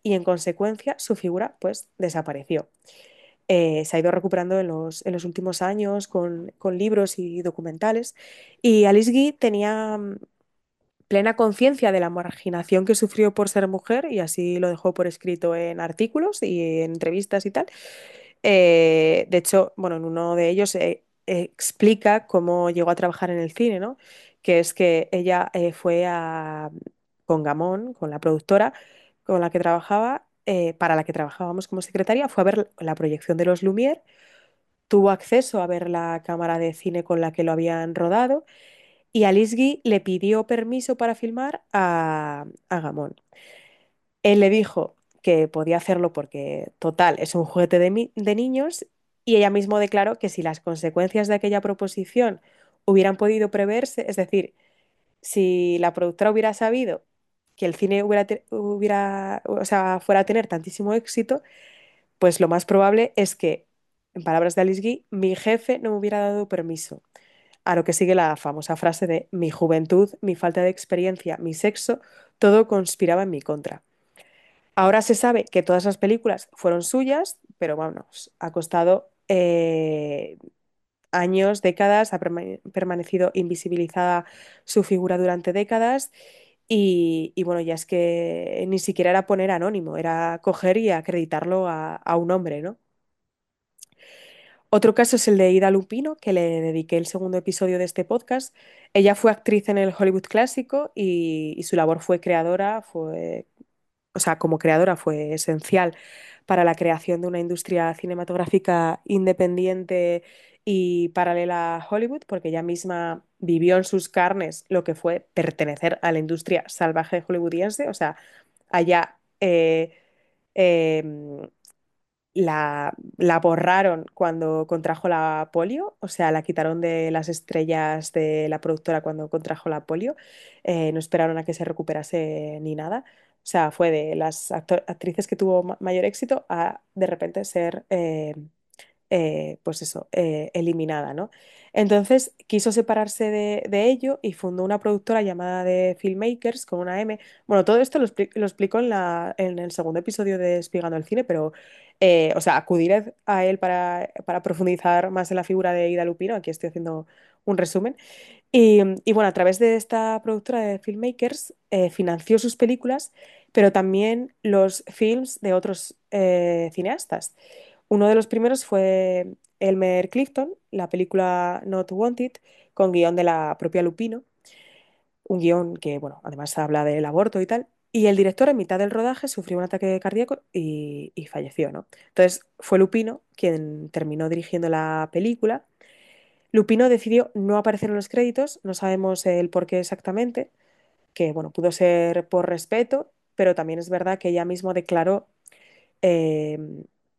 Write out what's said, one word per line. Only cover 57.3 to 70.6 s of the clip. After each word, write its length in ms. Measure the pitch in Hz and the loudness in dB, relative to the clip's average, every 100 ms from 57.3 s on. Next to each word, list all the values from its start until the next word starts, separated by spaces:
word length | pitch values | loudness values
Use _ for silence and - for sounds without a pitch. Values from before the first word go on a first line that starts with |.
| _ _ - | _ _ -6
que 100 | 180 | -4
el 80 | |
cine 300 | 160 190 196 | -2 0 0
hubiera 220 | 208 208 202 | 2 0 0
te-, 180 | 208 - | -4 -6
hubiera, 920 | 220 208 208 208 202 196 196 196 202 - | -6 -6 -2 0 0 -2 -4 -6 -8 -6
o 180 | 208 | -4
sea, 360 | 196 202 190 185 | 0 0 0 -2
fuera 200 | - 196 | 2 2
a 40 | 196 | 4
tener 200 | 220 220 | 0 -2
tantísimo 480 | 170 165 - 202 | -6 -8 -8 -2
éxito, 480 | 226 226 - 220 285 _ - - _ _ _ _ - | -2 -2 -4 -2 -4 _ -20 -20 _ _ _ _ 2
pues 220 | 185 165 | 2 4
lo 80 | 170 | 2
más 160 | 175 - | 2 2
probable 460 | 196 196 220 240 - | 4 6 4 2 0
es 200 | 190 - | -2 -2
que, 300 | 165 - _ _ _ _ _ | -4 -4 _ _ _ _ _
en 100 | 180 | -10
palabras 300 | 165 160 170 | -2 2 2
de 80 | 170 | 2
Alice 180 | 190 190 | 0 0
Guy, 240 | 220 247 - | -2 -6 -8
"mi 260 | 202 190 185 | -2 -2 0
jefe 420 | 214 226 226 254 | 0 0 0 -4
no 120 | 233 | -2
me 60 | 208 | -2
hubiera 220 | 208 208 | -2 -2
dado 280 | 202 208 202 | -2 -2 -4
permiso". 540 | 180 165 160 - - _ _ _ _ _ _ | -6 -6 -8 -12 -16 _ _ _ _ _ _
A 100 | - 170 | 0 0
lo 80 | |
que 80 | 165 | 2
sigue 220 | 160 180 | 2 4
la 220 | 185 160 151 | 4 2 0
famosa 400 | 147 151 - 160 | -6 -8 -6 -2
frase 300 | 170 165 180 | -2 -2 -2
de 220 | 160 - | -2 -4
"mi 180 | 185 165 | -4 -4
juventud, 640 | - 165 160 160 180 202 - | 0 0 2 4 4 4 0
mi 140 | 202 170 | -6 -2
falta 260 | 175 175 | -2 0